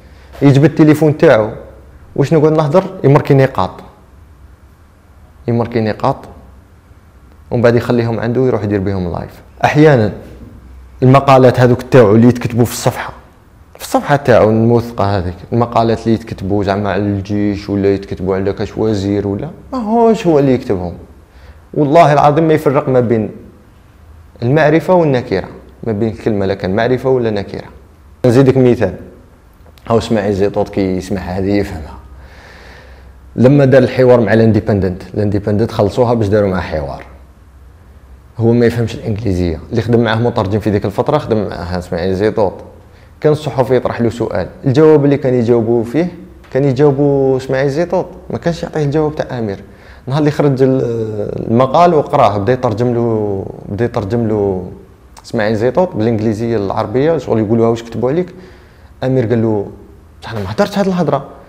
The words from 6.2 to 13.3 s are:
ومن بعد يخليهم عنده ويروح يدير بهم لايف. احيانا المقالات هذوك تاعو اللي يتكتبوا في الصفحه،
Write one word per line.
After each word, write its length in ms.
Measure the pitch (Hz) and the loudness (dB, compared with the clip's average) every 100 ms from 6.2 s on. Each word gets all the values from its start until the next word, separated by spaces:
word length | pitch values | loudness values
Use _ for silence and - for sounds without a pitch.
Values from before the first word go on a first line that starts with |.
| - - - - _ - _ - - - - - - | -10 -20 -20 -20 _ -20 _ -20 -20 -20 -20 -20 -6
ومن 100 | 120 | 0
بعد 140 | 117 117 | 2 2
يخليهم 440 | 117 120 117 110 | 0 -2 0 -2
عنده 220 | 110 120 | -2 0
ويروح 220 | 131 113 | 0 0
يدير 160 | 101 104 | -2 -2
بهم 320 | 95 98 87 | -2 -4 -4
لايف. 300 | 85 - - - - | -6 -10 -16 -20 -4
احيانا 480 | 127 147 156 135 104 - - - - - - - - - | 0 4 4 4 2 -4 -16 -20 -20 -20 -20 -20 -16 0
المقالات 560 | 127 135 135 135 127 120 | 4 6 6 6 6 4
هذوك 220 | 123 123 | 2 2
تاعو 340 | - 135 107 113 | 2 4 6 6
اللي 120 | 120 | 6
يتكتبوا 380 | 120 - 110 117 | 4 -2 -2 -2
في 60 | |
الصفحه، 420 | - 127 - - - - | -2 -4 -4 -10 -14 -20